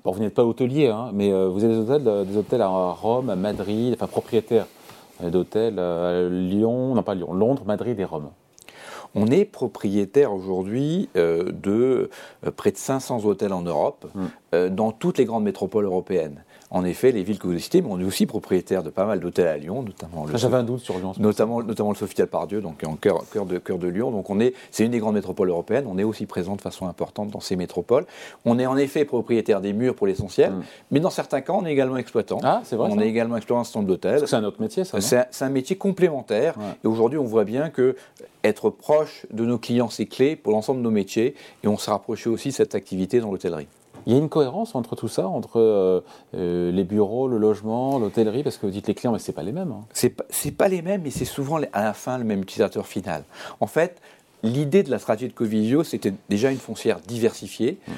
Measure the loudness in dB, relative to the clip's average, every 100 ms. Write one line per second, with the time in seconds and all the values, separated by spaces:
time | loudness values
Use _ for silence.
0 | -4 -2 0 2 2 2 0 4 2 2
1 | -4 0 2 4 2 2 2 2 2 2
2 | 4 2 2 -2 0 2 2 2 0 0
3 | 0 0 0 -2 -2 -2 -4 -2 0 -2
4 | -2 -4 0 -2 2 0 0 -10 -20 -20
5 | -20 -8 0 0 0 0 0 0 -2 0
6 | 0 0 0 0 0 2 2 2 0 0
7 | 0 -4 -4 0 2 2 -2 -4 -2 -4
8 | -4 -6 -10 -16 _ _ -20 -20 -18 -18
9 | -8 0 4 4 2 -2 -6 -4 -2 0
10 | 2 4 4 2 -2 -2 -2 -2 0 -2
11 | 0 2 2 2 0 -2 0 2 4 2
12 | 0 -6 -20 -8 -8 -2 -2 -2 -2 -4
13 | -2 0 0 0 -2 -2 -2 0 0 -2
14 | -12 -8 -8 -8 _ 0 2 2 0 0
15 | 0 2 2 2 -2 -2 -2 0 0 -2
16 | 0 -2 -2 -8 -20 -20 -6 -2 -2 2
17 | 2 4 -2 -2 -2 -2 0 0 0 -2
18 | -4 0 -2 -2 0 -2 2 -2 -2 -2
19 | -2 -2 -2 2 2 0 -6 -8 -8 -12
20 | -12 -8 -4 0 2 2 0 -4 -6 -6
21 | -6 0 2 4 0 0 -4 -2 -2 -2
22 | -4 -2 0 -2 -4 -6 -6 -8 -8 0
23 | 2 2 -2 -6 -4 -6 -4 -4 -2 -2
24 | -2 -4 -2 2 2 0 -8 0 0 2
25 | 0 -2 -2 0 0 0 0 -2 0 -2
26 | -2 -2 -6 -6 -4 -6 -8 -8 -10 -6
27 | -8 -6 -8 -8 -4 -4 -2 -6 2 2
28 | 2 -12 -20 -4 0 2 2 2 2 0
29 | 0 0 2 0 4 2 2 0 0 2
30 | 0 0 -2 2 2 2 -8 -16 _ 0
31 | 2 -2 -4 -4 0 -2 0 0 2 -2
32 | -2 -2 -2 -2 0 0 0 -2 0 2
33 | 2 2 0 -2 0 -2 0 -2 0 0
34 | 2 2 2 0 0 -4 -4 -2 -4 -4
35 | 2 2 2 -2 -2 -2 -2 -2 -2 2
36 | 2 2 -2 2 2 0 -8 -2 0 4
37 | 4 2 2 2 2 0 -2 2 2 2
38 | -10 -20 -20 _ 0 2 0 -2 2 2
39 | 2 -6 -10 -4 -2 -2 0 0 0 -2
40 | -6 2 2 2 0 0 0 0 2 2
41 | 2 0 0 -2 -16 -4 0 0 0 -2
42 | -2 -4 -2 -2 -2 0 0 0 -4 -4
43 | 2 2 0 -2 -4 -4 -8 _ _ -10
44 | 2 2 4 2 0 -2 -4 -4 -6 -6
45 | -4 -2 -2 -4 -2 4 6 6 4 2
46 | -2 -16 _ -4 -2 0 2 2 2 2
47 | 2 0 0 2 2 2 -2 -2 0 0
48 | 0 2 2 0 -4 -4 -4 -2 -4 -2
49 | -2 -2 -4 -6 -6 -6 -6 -10 -10 0
50 | 0 0 -6 -6 -6 0 2 2 0 -2
51 | -4 -6 -6 -4 -2 -2 -2 0 -2 -2
52 | -6 -4 -2 -2 -2 0 0 0 -6 -8
53 | -6 -6 -8 -16 -18 -6 -2 2 0 -2
54 | -20 -20 _ _ -2 0 4 4 4 -2
55 | 0 -2 -2 -4 0 2 4 2 2 -2
56 | -2 -4 -2 2 2 0 -6 -4 -2 -2
57 | -4 0 0 0 -10 -2 -2 -2 -10